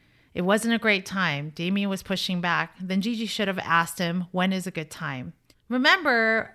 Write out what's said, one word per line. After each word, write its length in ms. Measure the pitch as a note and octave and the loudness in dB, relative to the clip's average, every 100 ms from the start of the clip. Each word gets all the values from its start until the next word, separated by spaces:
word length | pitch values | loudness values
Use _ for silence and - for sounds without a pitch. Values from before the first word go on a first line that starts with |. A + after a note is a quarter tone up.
| _ _ _ | _ _ _
It 80 | - | -2
wasn't 320 | F3+ G#3+ A3+ | 2 2 2
a 40 | A#3 | 0
great 280 | A3+ G3 F#3 | 2 0 0
time. 460 | F#3+ F3 C#3+ D3+ | -2 0 0 -4
Damien 340 | D3 E3+ G3+ G3+ | -4 -2 0 0
was 140 | F#3+ | -4
pushing 380 | - F#3 - F3+ | -4 -4 -2 -2
back. 340 | F3 D#3+ E3 - | 0 0 -2 -6
Then 200 | F#3 F#3+ | -2 0
Gigi 260 | G#3 A3+ A3 | 0 -2 -4
should 220 | - G3 | -2 -2
have 120 | F#3 | -2
asked 380 | - E3+ E3+ - | 2 2 2 -2
him, 280 | F3 F3 F3 | -2 -2 -2
"When 200 | F3+ F#3 | 0 0
is 140 | F#3+ F3+ | 0 -4
a 60 | |
good 180 | E3+ D#3 | -8 -10
time?" 440 | - D#3 C3 E3+ - _ _ _ | -8 -8 -8 -10 -16 _ _ _
Remember, 840 | B3 C#4+ F#4+ D4 A#3 A3+ A3+ - | 2 4 4 4 4 4 2 -2